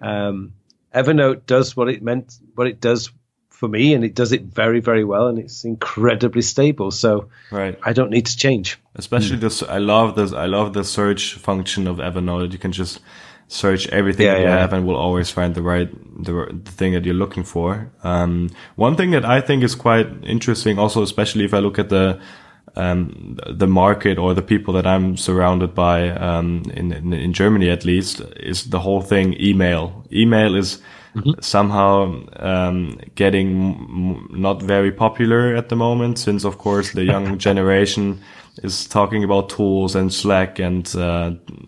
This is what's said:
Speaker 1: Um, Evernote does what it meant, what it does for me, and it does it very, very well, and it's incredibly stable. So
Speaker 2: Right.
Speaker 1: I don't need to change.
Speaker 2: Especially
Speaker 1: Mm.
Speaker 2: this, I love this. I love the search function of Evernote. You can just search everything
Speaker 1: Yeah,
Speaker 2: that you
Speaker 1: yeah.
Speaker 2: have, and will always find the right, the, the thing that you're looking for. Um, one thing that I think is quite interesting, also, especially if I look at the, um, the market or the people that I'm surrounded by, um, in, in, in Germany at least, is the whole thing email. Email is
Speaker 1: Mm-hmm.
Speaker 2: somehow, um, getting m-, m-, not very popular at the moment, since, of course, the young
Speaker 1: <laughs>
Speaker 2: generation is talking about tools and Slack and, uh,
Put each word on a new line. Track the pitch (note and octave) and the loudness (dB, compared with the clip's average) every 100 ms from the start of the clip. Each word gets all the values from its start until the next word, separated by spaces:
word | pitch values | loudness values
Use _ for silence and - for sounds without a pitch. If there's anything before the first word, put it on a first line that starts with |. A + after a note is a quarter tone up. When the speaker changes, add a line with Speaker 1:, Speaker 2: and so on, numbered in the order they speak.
Speaker 1:
Um, | G#2+ G#2 G2+ G2 G2 - _ _ _ | -8 -6 -4 -6 -10 -18 _ _ _
Evernote | B2 C3 D#3 C3+ C3 - | -2 2 4 2 0 0
does | B2+ C3 - | 2 2 -2
what | B2 | -2
it | B2 | -2
meant, | A2+ B2 B2+ - _ - | -4 -6 -6 -18 _ -4
what | B2 | -4
it | A2+ | -2
does | A#2+ A#2 - - _ _ _ | 0 0 -4 -16 _ _ _
for | _ A#2 | _ -4
me, | G#2+ C#3+ | 2 4
and | C#3+ | 4
it | A2+ | 2
does | - A#2 | 0 0
it | B2 | -2
very, | F#2 A#2+ A2+ A#2 | -4 -2 0 2
very | A#2 A2+ G#2 | 2 2 2
well, | G2+ B2 | 2 0
and | A2+ | -2
it's | F#2 - | -8 -10
incredibly | A#2 A2+ - - A#2 A2 A#2+ A#2+ | -8 -8 -8 0 2 2 0 0
stable. | A2 - D3 C#3+ G2 | 0 2 2 2 -4
So | G2 A#2 G#2 G2 - - | 0 2 2 -2 -16 -10
Speaker 2:
Right. | G2+ G2 F#2 | -6 -6 -6
Speaker 1:
I | A2 | -2
don't | A#2 A#2+ | 0 2
need | A2+ A2+ | 0 0
to | - | 0
change. | C3+ A#2+ F#2 - _ - | 0 0 -2 -10 _ -16
Speaker 2:
Especially | - A#2+ G#2 A2 | -4 -2 0 -2
Speaker 1:
Mm. | |
Speaker 2:
this, | A2 - | -2 -4
I | - G2 | -4 -2
love | G2+ G#2+ A2+ G2+ | 2 4 4 2
this. | G2 | 0
I | B1 F2 | -2 -2
love | G2+ G#2 | 0 0
the | G2 | -2
search | F#2+ - G2+ G2 - - | -4 0 0 0 -4 -6
function | - F#2+ F#2 - F#2 | -4 -4 -4 -4 -4
of | F2 | -4
Evernote. | D#2+ F2 F2+ F2 F2+ | -6 -4 -4 -2 -4
You | F#2 | -6
can | G2 | -6
just | F2 F2 - - - - - _ | -4 -6 -10 -18 -20 -20 -20 _
search | - G2 F#2+ - | -2 0 0 0
everything | G2 G2 G2 G#2 | 0 0 2 2
Speaker 1:
Yeah, | |
Speaker 2:
that | F#2+ | 4
you | F#2 | 4
Speaker 1:
yeah. | F#2 | 2
Speaker 2:
have, | F#2 | 2
and | F#2+ F2+ | 0 -2
will | D2 | 0
always | F2 F2+ F2 | 0 0 -2
find | - F2+ E2+ | -2 -2 -2
the | |
right, | F2 F2 F2 - - - | -2 0 -2 -6 -18 -12
the, | F2+ F2 - F2 | -6 -4 -6 -10
the | G2+ | -12
thing | - F#2 | -2 0
that | F2+ F2 | 0 0
you're | F2+ | 0
looking | G2 - | -2 -4
for. | F2+ E2+ F2 G#2 A2+ - | -6 -4 -2 -4 -8 -10
Um, | F2+ F2 F2 F2 F2 - - - | -4 0 0 0 -2 -6 -12 0
one | A#2 D#3+ | 2 2
thing | F#3 | 2
that | D#3 A2+ | 2 2
I | C3 | 2
think | C3+ C#3 | 2 2
is | B2 - | 0 0
quite | A#2 A2+ G#2+ - | 2 2 2 -4
interesting, | - A#2 B2 A2 A2 G2+ | -4 -2 0 0 0 2
also, | G#2+ A#2 | 2 0
especially | G2 - G#2 G#2+ G2+ | -2 -2 -2 0 0
if | |
I | G2+ | 2
look | G2+ G2 | 0 0
at | G2 | 0
the, | G2 F#2+ F#2 - - - _ _ - | 2 2 0 -8 -20 -20 _ _ -6
um, | F2+ F2+ E2+ - - - - | -2 -2 -2 -8 -14 -12 -8
the | F2 F#2+ | 0 4
market | F#2 F#2+ G2+ G2+ F2 | 6 4 4 0 2
or | F2+ | 2
the | F#2 | 0
people | F2+ G#2 G#2 F#2 | 2 0 0 0
that | F#2 | 2
I'm | F#2+ F#2 F2+ | 2 0 -2
surrounded | - F#2 F2+ F2+ F2+ F#2 | -2 2 2 2 -2 0
by, | F2 F2 F2 | 2 2 0
um, | F2 F2+ E2+ F2 E2+ - | -2 -2 -2 -2 -4 -6
in, | - F2 | -6 -6
in, | D2+ E2+ | -4 -4
in | E2 E2 | -2 -2
Germany | F2 G2+ G#2+ F2+ | 2 4 4 2
at | F2 | 0
least, | F2 F2+ F#2+ - - - | 2 0 0 -8 -14 -12
is | - F2 A#2+ | -8 -8 -4
the | F#2 | -4
whole | F#2 G2 | 0 -2
thing | F#2+ G2+ F#2+ - | 2 2 2 2
email. | G2+ F#2+ F2+ E2+ E2+ F#2 - | 2 4 2 0 -4 -10 -4
Email | G2+ A2+ A2 G#2+ F#2+ | 2 4 4 4 2
is | F#2+ - - - - | -2 -6 -16 -20 -14
Speaker 1:
Mm-hmm. | A2+ C3+ - | -4 -2 -2
Speaker 2:
somehow, | - G2+ G2+ G2+ G2 G2 F#2+ C#2+ - - | 0 2 2 2 4 4 2 -4 -12 -8
um, | F#2 F#2 F2+ F2+ E2 - - - | -2 0 0 -2 -4 -8 -8 0
getting | G2 G2 F#2+ | 2 2 2
m-, | F#2+ F#2+ - - F#2 F#2 D#2 - | 0 0 -4 -8 -4 -4 -4 -8
m-, | E2 | -4
not | G2 G2 | -2 -2
very | F#2+ G2 G2 | 0 2 2
popular | G2 A2 - A#2 A#2 B2 A#2 | 2 0 2 2 2 2 0
at | A#2 | -2
the | A#2 | 0
moment, | A#2 A#2+ A#2+ A#2+ | 0 0 -2 -2
since, | - G2+ G2+ | -2 -2 -2
of | G2 | -4
course, | G#2 G2+ G2 | -2 0 -2
the | F#2+ | 0
young | F#2 G2 G2 G2 | 0 0 -2 -2
Speaker 1:
<laughs> | G2+ | 2
Speaker 2:
generation | G2 F#2+ G2 G2+ G#2+ G2+ G2 - - - - | 2 4 4 2 0 -2 -4 -12 -20 -20 -12
is | F#2+ - - | -8 -8 -2
talking | G#2+ G2 G#2+ | 0 2 0
about | G2 G2 G2 | 0 0 0
tools | - G2+ F#2+ F#2+ | 0 0 2 0
and | F#2+ F#2+ | 0 -2
Slack | - G2+ F#2+ F#2 - | 0 2 2 0 -2
and, | F2+ F2+ F2 F2+ | -2 -2 -4 -4
uh, | F2 E2+ E2+ E2+ - - | -2 -2 -4 -6 -12 -20